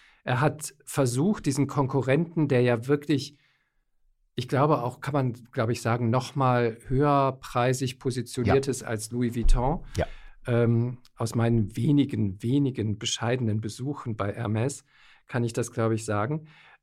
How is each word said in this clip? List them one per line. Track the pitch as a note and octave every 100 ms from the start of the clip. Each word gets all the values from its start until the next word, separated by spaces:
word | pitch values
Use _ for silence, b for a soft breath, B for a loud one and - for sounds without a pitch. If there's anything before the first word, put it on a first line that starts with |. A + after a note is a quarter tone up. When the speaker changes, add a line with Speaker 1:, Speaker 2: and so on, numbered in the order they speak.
| b b
Speaker 1:
Er | - B2
hat | D#3 - - -
versucht, | - - C3 A#2+ F3 G#3 D3
diesen | C3+ C3+
Konkurrenten, | C#3+ - C#3 A#2 D3 E3+ - D3
der | B2
ja | B2 A#2 B2+
wirklich, | D3 C#3+ C#3 - b b b b b _ _ _ _ _
ich | - B2+
glaube | C3 D3 C#3
auch, | A#2+ A#2
kann | -
man, | C#3 B2+ G#2+ -
glaube | C3 A2+
ich, | A2+
sagen, | A2+ A#2+ A#2
noch | B2 B2+
mal | C#3+ C3 B2 A#2 G#2+ -
höherpreisig | C3 D3 C#3+ C3+ C3 - B2+ B2 C3 B2+ -
positioniert | C3+ B2+ A#2 - G#2+ - C3+
Speaker 2:
Ja. |
Speaker 1:
ist | A#2
als | - A2 -
Louis | A#2+ B2 A#2
Vuitton. | A2 B2 B2 F3 B B
Speaker 2:
Ja. | B B B B -
Speaker 1:
Ähm, | A#2 A#2 A#2 A#2+ B2 - _
aus | A2+
meinen | A#2 A#2 A#2 G2 -
wenigen, | A#2 C#3+ B2+ C#3 G#2 F#2+
wenigen | A#2 C#3 C#3 C3 G#2+ G#2
bescheidenen | A#2+ - A#2 C3 A2+ G#2+
Besuchen | A2 - C3 C#3+ B2 G#2+
bei | G2+ G#2
Hermès | A#2 A2 B2+ - b b b b _
kann | B2+
ich | A#2
das, | B2 A#2+
glaube | A#2+ A2+
ich, | A2
sagen. | A2 G#2 A2 D#3 D#3 B B B